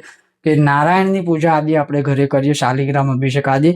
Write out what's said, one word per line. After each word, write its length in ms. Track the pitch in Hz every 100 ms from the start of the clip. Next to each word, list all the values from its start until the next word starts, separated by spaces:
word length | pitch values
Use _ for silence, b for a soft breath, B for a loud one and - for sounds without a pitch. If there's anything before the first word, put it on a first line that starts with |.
| B B B B
કે 120 | 160 151
નારાયણની 680 | 147 143 151 185 190 196
પૂજા 300 | 170 165 165
આદિ 240 | 156 151 156
આપણે 260 | 143 143
ઘરે 260 | 143 139 139
કરીએ, 260 | 139 139
શાલિગ્રામ 580 | 143 123 131 139 139 135
અભિષેક 380 | 127 135 135 139
આદિ, 220 | 135 156